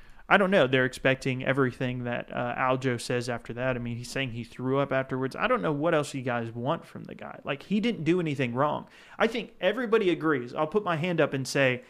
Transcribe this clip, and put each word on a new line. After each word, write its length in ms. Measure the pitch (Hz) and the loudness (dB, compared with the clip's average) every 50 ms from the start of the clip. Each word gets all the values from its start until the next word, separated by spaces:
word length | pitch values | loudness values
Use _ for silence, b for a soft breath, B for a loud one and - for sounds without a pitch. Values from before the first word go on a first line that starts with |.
| b b b b b - - | b b b b b 4 6
I 40 | |
don't 160 | - 196 185 196 | 6 6 6 6
know. 160 | 190 139 127 | 4 4 6
They're 160 | 131 131 127 | 4 4 4
expecting 600 | 127 - - - 139 131 131 - 139 127 127 131 | 2 0 0 2 2 2 2 0 -2 -4 -2 -2
everything 600 | - 131 135 135 123 120 - 135 123 123 127 123 | 0 2 2 2 2 0 -2 -4 -4 -4 -4 -6
that, 260 | 120 120 120 - - - | -4 -6 -6 -6 -6 -6
uh, 220 | - 123 120 120 | -6 -4 -4 -2
Aljo 440 | - 131 131 131 131 131 135 120 117 | -2 0 0 0 0 0 0 -2 -2
says 280 | - - 127 123 120 123 | -2 -2 -2 -2 -2 -4
after 240 | 120 117 - - 117 | -6 -6 -8 -10 -8
that. 200 | 117 123 131 127 | -4 -2 -2 -2
I 60 | 120 | -2
mean, 160 | 120 117 117 | -4 -6 -6
he's 120 | 113 120 - | -6 -8 -6
saying 220 | - 143 135 127 | -6 -4 -4 -4
he 140 | 113 117 117 | -6 -8 -10
threw 340 | - - - 127 131 131 139 | -10 -10 -6 -2 0 2 2
up 140 | 143 135 135 | 2 2 0
afterwards. 420 | 135 131 131 135 131 131 131 - | -2 -2 -2 -2 -2 -2 -4 -2
I 140 | - - 214 | -2 0 0
don't 120 | 254 233 | 0 0
know 120 | 180 165 151 | 0 0 -2
what 200 | 143 147 175 170 | 0 0 2 2
else 220 | 151 143 - - | 2 2 0 -4
you 80 | 139 123 | -6 -4
guys 300 | 127 120 120 117 117 113 | -2 -2 -2 -4 -4 -6
want 340 | 120 120 135 165 170 - | -4 -2 -2 -2 -4 -6
from 160 | - - - - | -10 -16 -16 -14
the 140 | - - | -14 -14
guy. 240 | - - - - - - | -14 -14 -14 -14 -10 -8
Like, 220 | - 143 135 - | -8 -8 -8 -4
he 160 | - 185 214 | -2 -2 0
didn't 240 | 196 240 214 - 160 | 0 0 -2 0 2
do 160 | 147 170 180 | 2 2 2
anything 340 | 170 156 143 127 135 120 117 | 2 0 0 0 0 0 0
wrong. 320 | 123 139 147 147 123 113 B B B B B B - | 0 0 0 0 -2 -6 B B B B B B 0
I 80 | 202 | 0
think 280 | 226 226 247 196 - - - | 2 2 -2 -6 -8 -6 0
everybody 480 | - 185 214 240 254 220 208 226 214 180 | 0 2 2 2 2 2 4 4 4 4
agrees. 440 | 170 151 147 160 151 131 120 120 131 | 2 2 2 2 2 2 0 -4 -4
I'll 140 | 139 156 156 | -2 -2 0
put 160 | - 214 208 | 0 0 0
my 100 | 185 170 | 0 0
hand 240 | 151 147 185 175 160 | 0 0 0 2 4
up 140 | 151 135 - | 4 2 2
and 120 | 135 131 131 | -2 -4 -2
say 340 | - 147 139 131 127 123 b b | 2 2 4 4 2 0 b b